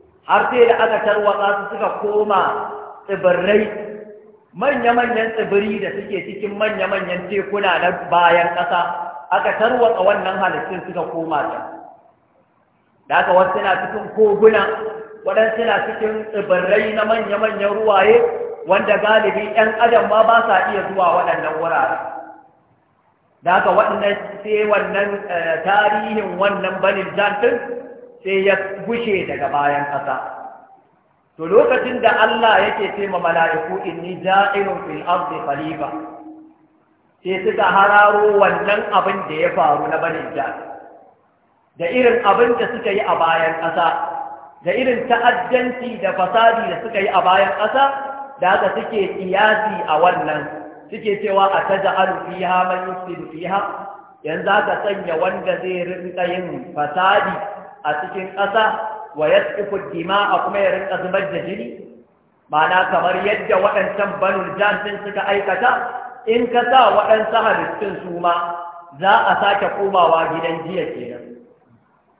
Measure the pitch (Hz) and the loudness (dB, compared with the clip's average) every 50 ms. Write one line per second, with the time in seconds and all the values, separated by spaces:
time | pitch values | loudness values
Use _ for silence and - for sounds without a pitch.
0 | _ _ _ _ _ - 180 208 214 - 254 247 233 226 - - 220 220 214 202 | _ _ _ _ _ 2 2 2 2 2 4 4 6 6 6 4 4 2 2 0
1 | 214 214 202 208 208 202 196 208 202 202 202 202 196 - 220 214 220 180 170 - | 0 0 0 2 2 2 0 2 0 0 0 0 -4 -6 -6 -4 -4 -4 -4 -4
2 | 202 208 208 208 214 214 202 185 170 143 - - - - - - - - - - | -4 -2 0 0 2 2 2 2 2 2 -2 -4 -6 -8 -10 -12 -14 -16 -18 -18
3 | - - 196 170 180 180 180 175 180 202 214 208 208 - - - - - - - | -8 -8 -6 2 2 2 2 4 2 2 4 2 2 2 -4 -8 -10 -10 -12 -14
4 | - - - - - - - _ _ _ - 170 226 285 285 247 233 233 240 240 | -16 -18 -20 -20 -20 -20 -20 _ _ _ -8 -4 0 0 0 2 2 2 2 2
5 | 240 233 233 220 226 226 226 220 202 165 196 202 214 214 208 196 190 170 - 202 | 2 0 0 0 -2 -2 -2 -4 -2 0 2 0 2 0 -2 -4 -4 -6 -6 -8
6 | 196 - 202 180 - 214 - - 208 202 202 202 214 214 208 190 190 190 196 190 | -8 -6 -8 -8 -8 -8 -10 -8 -8 -6 -4 -2 -2 -2 -2 -2 -2 -2 -2 -4
7 | 180 175 180 175 180 - 208 196 180 196 202 202 196 190 170 160 160 175 180 - | -4 -4 -6 -6 -6 -4 -4 -4 -4 -2 -4 -2 0 0 0 2 0 0 -2 -2
8 | - - 175 175 170 170 170 175 170 170 170 175 180 - 185 170 175 - - - | -4 0 2 4 6 6 6 6 2 2 0 -2 -2 -2 0 -2 -2 -2 -4 -6
9 | - - - - - - 180 202 - 208 - 214 214 240 254 233 233 220 - 185 | -8 -10 -10 -12 -6 -2 -2 0 0 0 -2 0 0 0 2 4 2 2 2 4
10 | 180 196 202 196 185 190 190 190 190 185 165 147 - - 185 175 - 185 170 175 | 2 2 2 2 -2 -4 -4 -2 -2 -2 -2 -4 -6 -6 -8 -10 -10 -10 -8 -8
11 | 160 160 160 165 160 160 156 143 131 - - - - - - - - - - - | -6 -6 -6 -8 -6 -4 -2 -2 -2 -4 -6 -8 -10 -12 -14 -16 -18 -20 -20 -20
12 | _ _ _ _ _ _ _ _ _ _ _ _ _ _ _ _ _ _ _ _ | _ _ _ _ _ _ _ _ _ _ _ _ _ _ _ _ _ _ _ _
13 | _ - 143 175 190 - 180 185 190 180 - 208 202 196 185 180 185 185 214 214 | _ -2 0 0 2 4 4 4 4 4 2 -2 0 0 0 0 -2 -6 -6 -8
14 | - - - 214 220 208 202 202 220 220 214 202 196 - - - - - - - | -8 -6 0 2 4 4 4 6 6 6 6 6 2 0 -2 -4 -6 -8 -8 -10
15 | - - - - - 185 196 214 226 220 220 220 226 220 202 196 202 208 220 - | -14 -14 -16 -10 -6 -2 2 2 2 2 2 -2 0 0 0 0 -2 -4 -6 -4
16 | 220 214 214 220 220 - - 202 - - 185 180 175 185 208 214 220 214 214 220 | -4 -4 -4 -4 -8 -6 -6 -6 0 2 2 2 2 2 2 2 2 0 -2 -2
17 | 214 214 226 226 208 196 202 202 220 214 202 196 202 202 208 220 220 214 202 190 | 0 0 0 0 0 -2 -2 0 0 -2 -2 0 -2 -2 -2 0 2 4 4 6
18 | 190 214 226 240 233 - - - - - - - - 165 185 208 220 - 202 190 | 6 8 6 6 6 4 0 -2 -6 -8 -10 -10 0 0 2 2 4 2 2 2
19 | 208 208 220 220 214 - 220 208 208 - - 226 220 220 220 226 240 233 233 214 | 4 4 4 4 4 4 0 0 -4 -2 2 2 2 2 2 2 2 4 4 4
20 | 196 196 208 220 226 226 226 233 226 220 233 - - - 208 196 185 190 190 190 | 4 4 4 4 6 6 6 4 4 4 2 2 2 0 -2 -2 -4 -4 0 0
21 | 180 170 170 175 175 175 165 160 147 156 156 156 165 165 160 143 135 - - - | 2 2 2 2 2 0 -2 -2 -2 -4 -4 -2 -2 -2 0 0 0 0 -2 -4
22 | - - - - - - - - - _ _ _ _ _ _ _ _ _ _ _ | -6 -10 -10 -12 -14 -16 -20 -20 -20 _ _ _ _ _ _ _ _ _ _ _
23 | _ _ _ _ _ _ _ _ - 165 185 196 - 202 180 202 220 - 202 202 | _ _ _ _ _ _ _ _ -2 2 2 4 4 4 4 4 4 2 2 0
24 | 208 202 196 - - - - - - 214 214 208 214 208 208 196 180 180 - 196 | 0 0 -2 -2 -6 -12 -12 -12 -6 -2 0 0 2 2 2 2 2 0 -2 -2
25 | 202 202 202 196 202 196 180 170 165 165 160 - - 185 196 208 208 208 208 214 | -2 -2 -2 -6 -6 -4 -4 -4 -2 -2 -2 -2 0 2 2 4 4 4 2 0
26 | 214 220 220 214 202 185 175 175 196 202 202 185 185 185 185 190 190 196 202 196 | -2 -2 -4 -4 -4 -4 -2 0 0 0 0 0 -4 -4 -4 0 0 0 2 0
27 | 185 - 139 196 202 202 196 208 233 254 - - - - - - - - - - | -4 -6 -2 0 0 0 0 0 0 0 0 0 -4 -8 -10 -10 -12 -16 -18 -20
28 | - - - - - 190 196 190 190 196 190 190 - - - - - 202 233 233 | -20 -20 -20 -12 -6 -2 -2 2 2 2 2 2 0 -6 -8 -10 -6 -6 -4 -4
29 | 233 220 196 180 156 143 139 - 143 135 139 143 143 143 143 143 143 143 143 135 | -2 -2 -2 -2 -2 -4 -6 -4 -4 -2 0 0 2 2 0 0 -2 -2 -4 -6
30 | 135 135 131 127 - - - - - - - - - _ - _ _ _ _ _ | -4 -4 -4 -4 -6 -10 -12 -14 -14 -16 -18 -20 -20 _ -20 _ _ _ _ _
31 | _ _ _ _ _ _ _ - 160 170 196 240 294 240 254 - - 254 247 247 | _ _ _ _ _ _ _ -10 -4 2 4 4 6 6 4 2 0 -2 -4 2
32 | - 214 220 226 220 226 226 233 233 220 208 190 202 214 - - 202 180 - 202 | 2 2 4 4 2 2 2 2 4 4 4 4 4 2 0 -2 -4 -4 -4 -4
33 | 202 196 185 175 170 170 165 165 160 165 165 - - 180 185 196 - 185 165 170 | -6 -4 -4 -2 0 0 2 2 2 2 0 -2 -4 -4 -6 -6 -6 -8 -8 -8
34 | 170 180 180 - 180 190 190 196 202 202 202 202 196 190 180 165 160 165 156 151 | -10 -10 -10 -6 -2 2 2 4 2 2 2 -2 -2 -2 -4 -6 -6 -10 -10 -10
35 | 151 - 175 165 - - 160 156 165 165 143 143 156 156 160 165 175 165 - - | -4 -2 -2 -2 -2 -4 -6 -8 -6 -6 -6 -6 -6 -8 -6 -6 -8 -8 -8 -10
36 | - - - - - - - - - - _ _ _ _ _ _ _ _ _ _ | -12 -14 -16 -18 -18 -20 -20 -20 -20 -20 _ _ _ _ _ _ _ _ _ _
37 | _ _ _ _ - 180 190 185 190 220 196 214 202 185 - 196 196 202 208 208 | _ _ _ _ -6 -6 -4 -2 -2 -2 0 2 2 4 6 6 6 6 6 6
38 | 208 208 208 208 208 214 208 202 196 185 180 - - 196 208 214 - - - 185 | 6 6 6 6 4 4 6 6 4 4 4 0 -2 0 0 -2 -2 0 0 0
39 | 175 190 196 196 - 151 156 156 170 170 - 190 165 151 147 147 147 147 160 156 | 0 0 -2 -4 -6 -6 -4 -2 -2 0 2 2 2 2 2 2 0 -2 -2 -2
40 | 165 165 160 151 - - - 143 135 - - - - - - - - - - - | -2 -2 -4 -4 -8 -8 -6 -6 -6 -6 -6 -10 -12 -14 -16 -16 -18 -20 -20 -20
41 | - - _ _ _ _ _ _ _ _ _ _ _ _ _ - 165 175 - 254 | -20 -20 _ _ _ _ _ _ _ _ _ _ _ _ _ -6 -4 -2 2 4
42 | 247 240 226 233 - 202 196 233 240 240 240 - - - - 220 - 214 196 202 | 4 4 4 4 4 4 6 6 6 4 4 2 0 -2 -4 -4 -4 -2 0 0
43 | - 175 170 - 165 160 165 160 160 160 160 160 170 165 170 175 170 160 - - | 0 0 0 2 2 2 2 2 2 0 -2 -2 -4 -4 0 0 0 0 0 0
44 | - - - - - - - - - - - - - 175 196 240 254 254 240 220 | -4 -6 -6 -8 -10 -12 -14 -16 -18 -20 -20 -10 -4 -2 -2 0 0 0 0 -2
45 | - - 233 226 247 247 240 240 240 - 254 247 247 247 - - 240 233 214 190 | 0 0 0 2 2 2 2 0 -2 0 0 0 0 0 -4 -6 -8 -8 -8 -4
46 | 196 185 180 190 180 180 - 226 226 226 226 226 208 196 175 156 - 214 196 202 | -4 -4 -2 0 -2 0 2 4 4 4 4 2 -2 -4 -4 -6 -8 -6 -4 -2
47 | 190 - 190 185 - 180 185 190 196 185 - - 208 214 233 262 277 277 277 - | -2 2 2 2 4 4 6 4 4 2 2 -2 -2 0 0 0 0 0 -2 -6
48 | - - - - - - - - 175 180 202 - 202 185 190 220 220 - 233 208 | -8 -10 -10 -12 -14 -14 -8 -2 0 2 2 2 2 0 -2 -2 -6 -4 -2 -2
49 | 190 180 180 - 185 185 185 196 214 214 208 - 214 214 196 185 180 160 156 151 | -2 -2 -4 -6 -6 -2 0 2 4 4 4 2 0 -2 -4 -4 -4 -2 2 4
50 | 170 180 180 180 156 156 151 147 135 - - - - - - - - - 214 226 | 4 4 4 2 -2 -2 -4 -4 -6 -8 -10 -12 -14 -16 -18 -20 -18 -14 -14 -8
51 | 214 214 196 - - 202 190 196 190 196 185 165 - - 196 190 196 185 - 190 | -4 -4 -4 -2 -2 0 0 2 2 2 0 0 0 0 -2 0 0 0 0 2
52 | 190 185 180 - 170 165 180 180 185 175 185 180 185 185 180 180 185 190 185 180 | 0 0 0 -4 -8 -10 -8 -6 -2 0 2 2 2 0 -2 -4 -4 -8 -8 -10
53 | - 180 170 160 165 - 156 156 175 175 190 202 - - - - - - - - | -10 -12 -12 -12 -12 -14 -12 -10 -8 -4 -4 -4 -4 -4 -8 -10 -12 -14 -16 -18
54 | - - - _ - 151 160 - - 202 196 208 196 202 180 - 208 208 196 185 | -20 -20 -20 _ -10 -8 -6 -4 0 0 2 2 2 0 -4 -4 -2 -4 -4 -4
55 | 175 175 165 160 175 185 190 - 180 185 175 175 185 185 180 180 175 175 185 175 | -4 -4 -2 0 0 -2 -2 -4 -4 -4 -4 -4 -4 -6 -6 -4 -6 -6 -8 -10
56 | 180 180 - 185 180 175 180 185 180 165 147 131 - - - 147 185 185 - 185 | -10 -10 -6 -4 -4 -4 -4 -4 -6 -8 -10 -10 -12 -10 -6 -4 -4 -4 -2 0
57 | 185 190 202 202 185 196 175 - - - - - - - - - - 151 151 151 | 2 4 4 4 2 0 -4 -6 -6 -10 -10 -12 -16 -18 -18 -8 -4 -4 -4 -2
58 | - - - 196 185 196 - 190 202 196 226 220 220 220 220 - - - - - | -4 -6 -6 -8 -8 -8 -4 -4 -2 0 2 2 2 2 0 -2 -6 -8 -8 -10
59 | - - - 147 151 151 185 202 - - - 208 196 196 202 175 - - - 165 | -14 -14 -6 -2 2 4 4 4 2 0 -4 -6 -6 -4 -4 -6 -6 -6 -8 -8
60 | 165 175 196 202 208 202 190 - - - 202 202 196 185 190 190 190 - 185 180 | -4 0 0 0 2 2 2 0 0 0 0 0 2 2 0 0 -2 -4 -6 -4
61 | 185 185 190 196 - - 180 160 147 170 202 214 233 240 - - - - - - | -4 -2 -2 -2 -2 -2 -6 -6 -6 -8 -8 -8 -10 -12 -12 -16 -18 -20 -20 -20
62 | - _ _ _ _ _ _ _ _ - 151 151 160 185 185 185 185 - 185 165 | -20 _ _ _ _ _ _ _ _ -4 0 0 2 2 2 2 2 2 0 0
63 | 165 180 185 185 196 202 214 - - - 208 185 196 208 202 202 185 - - 202 | 0 0 0 0 -2 -2 -2 -2 -2 0 0 2 2 2 2 0 -2 -2 -2 -4
64 | 202 196 180 - 190 196 202 190 180 170 - - 202 208 - - 208 202 202 180 | -4 -4 -2 -2 -2 0 0 -2 -4 -6 -2 0 0 0 0 -2 -4 -6 -8 -8
65 | - 202 202 196 185 202 196 202 185 - - - 233 254 - - - - - - | -8 -8 -6 -6 -2 -2 -2 -2 0 -2 -2 0 2 0 0 0 -2 -6 -8 -10
66 | - - - - - 220 226 240 247 233 247 240 240 247 262 262 240 202 185 208 | -12 -12 -16 -12 -2 0 0 0 2 2 0 0 2 4 6 6 6 6 4 4
67 | 202 208 220 220 214 214 226 226 214 220 185 - 160 143 - - 214 196 180 147 | 4 4 4 4 4 2 0 2 2 2 0 0 -2 -6 -6 -6 -6 -6 -6 -8
68 | - 180 170 170 175 175 170 170 175 175 170 - - - - - - - - 139 | -8 -8 -8 -2 0 0 0 0 -2 -4 -6 -8 -10 -12 -14 -16 -20 -20 -14 -2
69 | 175 196 214 233 226 220 175 - 208 202 202 202 202 175 - 202 202 190 190 185 | 2 4 4 4 4 2 2 2 2 2 2 2 0 -2 -4 -2 -2 0 4 4
70 | 170 160 165 165 160 160 160 165 165 170 165 165 160 165 185 175 147 123 - - | 4 6 4 4 2 0 -4 -4 -4 -4 -4 -4 -6 -6 -6 -4 -4 -6 -6 -10
71 | 123 120 120 120 117 120 120 120 - _ _ _ _ _ _ _ _ _ _ _ | -10 -12 -12 -14 -14 -18 -20 -20 -20 _ _ _ _ _ _ _ _ _ _ _
72 | _ _ _ _ | _ _ _ _